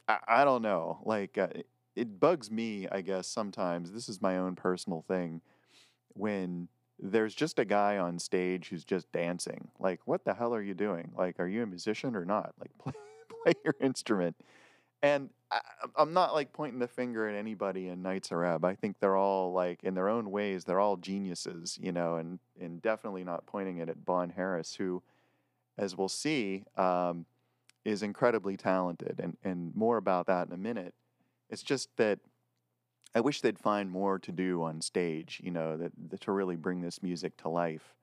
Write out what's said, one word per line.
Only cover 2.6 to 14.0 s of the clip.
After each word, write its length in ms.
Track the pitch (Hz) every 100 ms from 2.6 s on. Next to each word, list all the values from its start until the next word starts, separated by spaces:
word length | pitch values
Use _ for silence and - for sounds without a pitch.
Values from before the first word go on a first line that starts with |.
| 113 104 92
I 80 | 95
guess, 260 | 90 95 87
sometimes. 640 | - 104 92 90 87 87
This 200 | 107 -
is 100 | 95
my 160 | 95 92
own 180 | 92
personal 480 | 90 92 90 - 82 -
thing. 320 | 92 85 82 - _ _ - _ _ _
When 560 | - 107 101 90 87 87 _ _ -
there's 360 | 101 110 110
just 240 | - 156 -
a 60 |
guy 320 | 107 104 101 101
on 220 | 87 87
stage 500 | - 92 90 92 -
who's 160 | 85
just 260 | - 92 -
dancing. 560 | 87 85 87 - - - -
Like, 220 | 95 87
"What 220 | - 175 -
the 80 |
hell 200 | 98 117
are 80 | 117
you 120 | 101
doing? 380 | 92 104 85 85 -
Like, 240 | 92 -
are 80 | 90
you 140 | 107
a 40 | 113
musician 480 | 90 107 107 139 107
or 100 | 87
not? 260 | 104 - -
Like, 100 | -
<laughs> 40 | -
play, 140 | - 427 415 427 - -
play 120 | - 175
your 120 | 160 -
instrument." 560 | 135 127